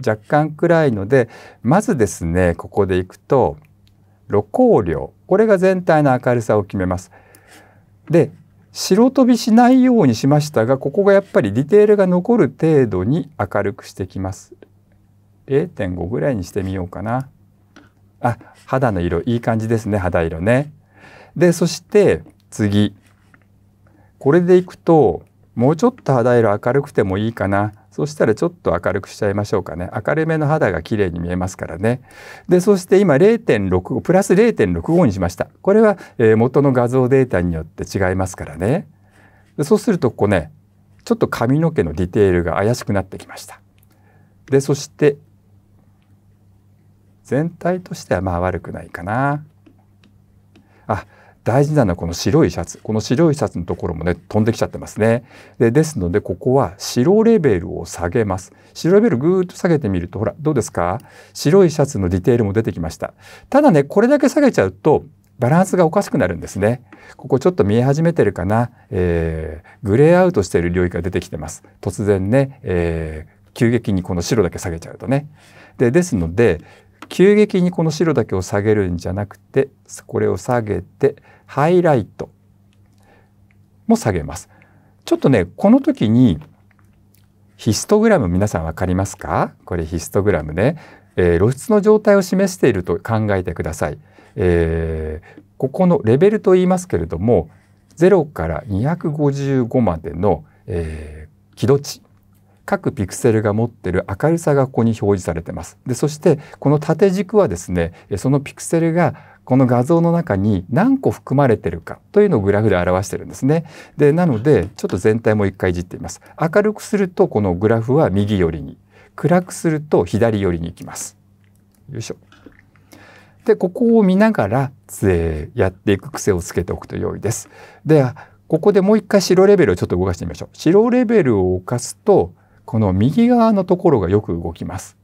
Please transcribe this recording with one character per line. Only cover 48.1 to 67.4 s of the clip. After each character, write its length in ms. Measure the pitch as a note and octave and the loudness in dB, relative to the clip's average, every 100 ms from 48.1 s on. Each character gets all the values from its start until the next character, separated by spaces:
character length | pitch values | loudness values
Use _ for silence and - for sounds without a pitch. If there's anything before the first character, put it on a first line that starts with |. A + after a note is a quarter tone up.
は 80 | F#2 | -4
ま 140 | F#2 F2 | -2 -2
あ 40 | |
悪 200 | F#2 F2+ | -2 -4
く 120 | - | -8
な 120 | E2+ | -14
い 60 | F2 | -14
か 120 | - | -12
な。 420 | F2 A#2 C#3 D3 D3+ _ _ _ _ _ _ _ _ _ _ _ _ _ - | -6 -2 -2 -4 -10 _ _ _ _ _ _ _ _ _ _ _ _ _ -6
あ、 200 | G2 - _ _ _ | -6 -6 _ _ _
大 220 | - B2+ D3 | -2 0 2
事 100 | D3+ | 2
な 100 | G#2 | 0
の 60 | |
は 40 | F2 | -2
こ 120 | F2 | -6
の 60 | |
白 300 | F2 G#2 D3 | -4 0 2
い 80 | G2+ | 2
シ 80 | - | 0
ャ 60 | E2 | -10
ツ。 120 | - | -12
こ 100 | - | -6
の 60 | G#2+ | -6
白 320 | - C3 E3 | -2 0 2
い 40 | C#3+ | 0
シ 60 | |
ャ 60 | G#2 | -4
ツ 80 | - | -4
の 80 | E2+ | -8
と 100 | F2+ | -8
こ 120 | F2+ | -6
ろ 80 | D#2+ | -4
も 80 | |
ね、 120 | E2+ F2 | -4 -4
飛 260 | - G#2+ | -4 -2
ん 40 | A2 | 0
で 60 | |
き 40 | A2 | -2
ち 60 | |
ゃ 40 | G#2+ | -6
っ 20 | |
て 80 | - | -6
ま 100 | - | -14
す 120 | - | -2
ね。 240 | A2 A#2 - - - - | 0 0 -4 -20 -20 -2
で、 120 | A#2 | 0
で 120 | C3 | 2
す 160 | D#3+ - | 0 -2
の 100 | F2 | -2
で、 120 | G2+ | -2
こ 140 | - F#2 | -4 -6
こ 180 | B2+ | 0
は 200 | C3+ G2 - | 0 0 -6
白 460 | - B2 C#3 G#3+ | -6 0 2 4
レ 160 | A3+ A3 | 4 2
ベ 200 | D3 F2+ | 2 0
ル 180 | F2+ E2 | -2 -10
を 80 | E2+ | -12
下 220 | - F2 | -8 -4
げ 140 | A#2+ | -2
ま 140 | G#2 F2+ | -2 -4
す。 160 | - _ _ | -8 _ _
白 220 | - D#3+ G3+ | -8 0 2
レ 60 | |
ベ 80 | A#3 | 2
ル 60 | B2 | 0
ぐ 240 | D#3 F#3 | 0 0
ー 20 | |
っ 20 | F3+ | -2
と 100 | - | -4
下 120 | F3+ | -2
げ 120 | D#3 | 0
て 80 | G#2 | 0
み 120 | F2+ | -4
る 80 | F2 | -6
と、 120 | - | -6
ほ 60 | A2 | -6
ら、 100 | - | -4
ど 120 | D3 | -2
う 20 | |
で 80 | C#3 | -2
す 100 | - | -4
か？ 280 | - F2 A2 - - - | -4 -4 -4 -10 -20 -20
白 320 | - C#3+ G3 F3+ | -6 2 4 4
い 60 | |
シ 100 | - | 2
ャ 40 | C3+ | -2
ツ 140 | G2+ | -2
の 80 | F2+ | -2
デ 80 | F#2 | 0
ィ 40 | |
テ 120 | G#2+ A#2+ | 2 2
ー 20 | |
ル 80 | G2+ | 2
も 60 | |
出 120 | G2+ | -2
て 100 | A2 | -4
き 80 | F#2 | -6
ま 80 | D#2+ | -10
し 80 | - | -8
た。 160 | - - - - - | -12 -12 -20 -20 -2
た 120 | C4+ | 2
だ 100 | D4 | 4
ね、 120 | D3+ | 4
こ 180 | C#3+ G3+ | 2 0
れ 80 | A#3+ | 2
だ 100 | D4 | 2
け 80 | C#4+ | 2
下 140 | D#4 | 2
げ 100 | C#4 | 2
ち 80 | - | 2
ゃ 60 | F#2+ | -2
う 60 | |
と、 320 | - D#3 B2+ - _ _ - | 0 0 0 -2 _ _ -4
バ 100 | A#2+ | 0
ラ 120 | E3 | 2
ン 40 | F#3+ | 2
ス 100 | F#3 | 2
が 80 | D#3+ | 2
お 60 | |
か 100 | G3+ | 0
し 80 | G3 | -2
く 80 | - | -2
な 100 | F2+ | -2
る 80 | E2+ | -4
ん 60 | |
で 60 | - | -8
す 120 | G2 | -2
ね。 220 | G#2 B2+ - - - - | -2 -2 -8 -20 -20 -20
こ 140 | - | -4
こ 100 | |
ち 80 | C3 | 0